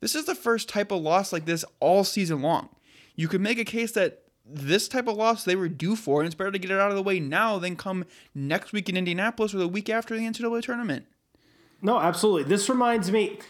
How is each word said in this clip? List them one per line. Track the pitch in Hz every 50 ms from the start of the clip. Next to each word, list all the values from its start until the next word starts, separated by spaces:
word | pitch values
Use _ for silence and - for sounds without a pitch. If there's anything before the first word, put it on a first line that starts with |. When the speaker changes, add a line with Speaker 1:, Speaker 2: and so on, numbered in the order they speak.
Speaker 1:
This | - - -
is | 311 302
the | 359 349
first | - - 233 233 214 - -
type | - 208 202 202
of | 196 175
loss | 151 151 170 190 196 -
like | 180 165 156
this | 165 170 160 - - _ _
all | 131 156 180 202
season | 190 196 - 208 190 165 160 139
long. | 139 160 165 - - - - _ _ _ _ - - _ _
You | - 165 160
could | 196 185
make | 196 214 247 233
a | 220
case | - 220 233 233 220
that | - 214 185 151 - - _ _ _ _ _
this | 113 147 143 139 139 175 220 - -
type | - 254 240
of | 233 208
loss | 208 220 226 233 220 -
they | 185 180
were | 190 185 165
due | 156 131 151 185 220
for, | 220 - 139 143 147
and | 156
it's | 170 165
better | - 190 196
to | 196 196
get | 180 185
it | 190 196
out | 196 202
of | 196
the | 196 190
way | 202 190 180
now | 147 135 151 185 220 226 208 185
than | 175 180 175
come | - - 196 185 185 175 - - - - _ _
next | 143 139 139 160 196 - -
week | - 208 185 -
in | 180
Indianapolis | 185 185 175 170 180 202 233 233 - 220 208 202
or | 190
the | 180 170
week | 185 214 202 220
after | 220 226 226 - 226
the | 220 226
N | 226 220
C | -
double | 233 233 233
A | 233
tournament. | 226 254 240 240 240 190 139 - - _ _ _ _ _ _ _ _ _ _ _ _ _ _ _ -
Speaker 2:
No, | 202 247 196
absolutely. | 151 175 170 - 214 214 190 156 135
This | 143 196 196 - -
reminds | 262 247 240 240 233 220 175 180
me, | 208 220 196 - - - - -